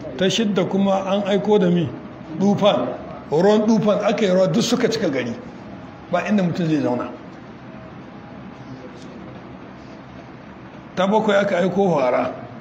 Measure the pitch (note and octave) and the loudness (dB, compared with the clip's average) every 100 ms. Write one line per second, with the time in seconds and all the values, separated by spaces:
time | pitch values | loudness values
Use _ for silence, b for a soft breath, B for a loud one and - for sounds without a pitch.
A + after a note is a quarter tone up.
0 | - - F#3+ F#3 G#3+ G3 F3+ G3 G3 F#3+ | -10 -2 0 2 0 0 2 2 2 2
1 | F#3+ G3+ G3 G3+ F#3+ G#3 F3+ F3 D3 - | 0 0 2 2 4 4 6 4 2 -4
2 | - - - - G3 F#3+ G3+ - - - | -12 -14 -10 0 2 4 4 4 0 -6
3 | - - - D3 F#3+ G#3+ G#3+ A3 G#3 F#3+ | -10 -14 -2 4 6 6 6 4 4 2
4 | G3+ - G3+ F3+ F#3 A#3 F#3+ B3 A3+ - | 2 2 4 4 4 4 2 2 2 2
5 | F#3 C3+ A#2+ A2+ - - - - - - | 0 0 -2 -6 -12 -14 -14 -14 -16 -16
6 | - F3 F3 G#3 F3 C#3+ E3 D3+ B2+ A#2+ | -4 -2 2 2 2 0 0 2 2 -2
7 | A#2+ - - - - - - - - - | -4 -10 -16 -16 -16 -16 -16 -16 -16 -16
8 | - - - - - - B2+ C3 - - | -16 -16 -16 -16 -16 -16 -16 -16 -16 -16
9 | - - B2+ B2+ - - - - - - | -16 -14 -14 -16 -16 -16 -16 -16 -16 -18
10 | - - - - - - - - - - | -16 -18 -16 -18 -18 -18 -18 -18 -6 0
11 | F#3+ G#3+ G#3+ G3+ G3+ F3 F#3 G3 G3 D3+ | 2 4 4 4 4 2 2 2 2 4
12 | B2+ C3 B2+ - - - | 2 2 0 -6 -12 -16